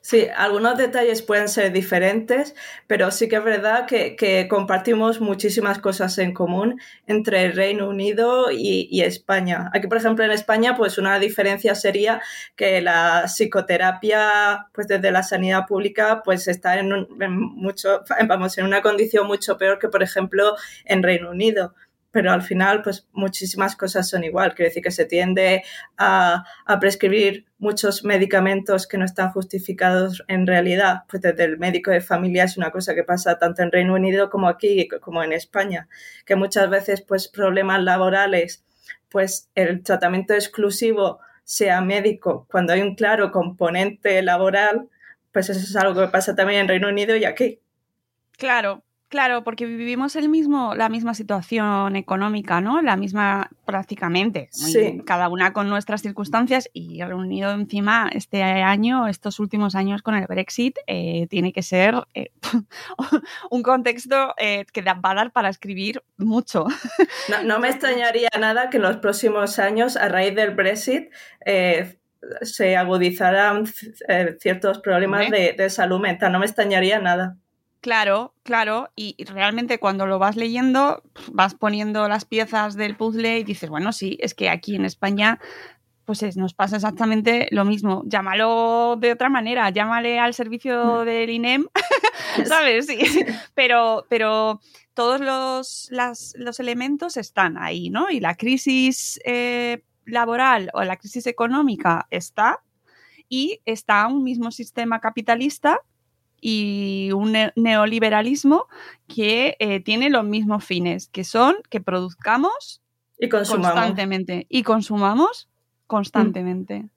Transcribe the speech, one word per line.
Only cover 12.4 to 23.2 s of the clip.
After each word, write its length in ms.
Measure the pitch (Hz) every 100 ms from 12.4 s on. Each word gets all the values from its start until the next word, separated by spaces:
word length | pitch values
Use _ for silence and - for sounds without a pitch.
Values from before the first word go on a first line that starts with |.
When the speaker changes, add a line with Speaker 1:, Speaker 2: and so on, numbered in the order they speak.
| - -
Speaker 1:
que 240 | 202 185
la 440 | 175 170 170 170 175
psicoterapia, 1400 | - 208 196 185 180 185 185 208 214 214 208 208 208 -
pues 160 | - 202
desde 220 | 196 190
la 120 | 185
sanidad 440 | 185 185 185 190 190
pública, 560 | 196 202 202 214 220
pues 240 | 196 185 185
está 300 | 180 180 185
en 140 | 196
un, 300 | 196 190 -
en 160 | 190 185
mucho, 640 | 226 - 185 196 190 196 190 - 220
vamos, 300 | 190 185 190
en 80 |
una 160 | 190 196
condición 440 | 208 202 220 214 202
mucho 320 | 202 - 190
peor 200 | 190 196
que, 100 | 220
por 140 | 196
ejemplo, 520 | 185 196 190 196 208 208 - -
en 180 | - 196
Reino 280 | 180 175 175
Unido. 440 | 175 220 208 180 _ _ _ _
Pero 220 | 226 185
al 80 | 185
final, 400 | 180 185 190 208
pues, 240 | 208 190 _
muchísimas 640 | -